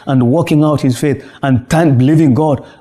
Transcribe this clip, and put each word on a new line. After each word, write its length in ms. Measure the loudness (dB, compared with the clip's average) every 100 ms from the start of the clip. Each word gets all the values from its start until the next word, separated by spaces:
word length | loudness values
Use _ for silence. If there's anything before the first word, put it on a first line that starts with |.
| -4
and 240 | 0 0
walking 340 | 0 0 0
out 180 | 0 0
his 160 | -2 -2
faith 260 | -4 -6 -10 -8
and 280 | -2 -2 -2
turn, 280 | 0 2 2
believing 360 | 2 2 2
God, 320 | 2 0 -2 -6 -10